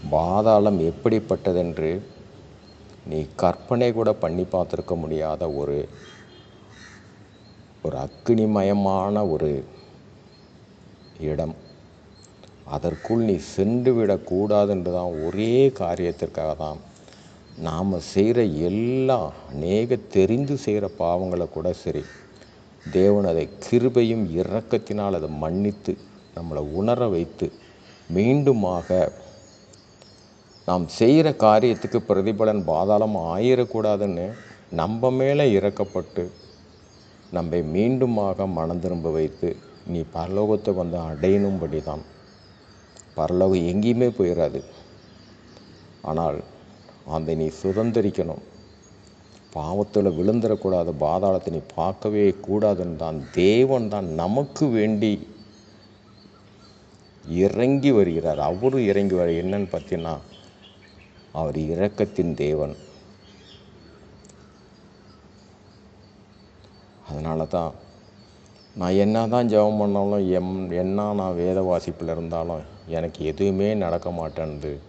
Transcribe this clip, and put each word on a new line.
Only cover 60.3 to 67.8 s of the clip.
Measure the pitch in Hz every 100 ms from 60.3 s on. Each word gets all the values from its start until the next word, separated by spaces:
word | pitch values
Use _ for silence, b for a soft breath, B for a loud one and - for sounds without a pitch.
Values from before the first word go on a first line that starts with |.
| - - - - - - - - - -
அவர் | 78 80 78
இரக்கத்தின் | 78 82 104 104 104 - 85
தேவன். | 76 73 76 73 76 - - - - - - - - - - - - - - - - - - - - - - - - - - - - - - - - - - - - - - - - - - -
அதனால | 73 80 80 78
தான் | 90 82 -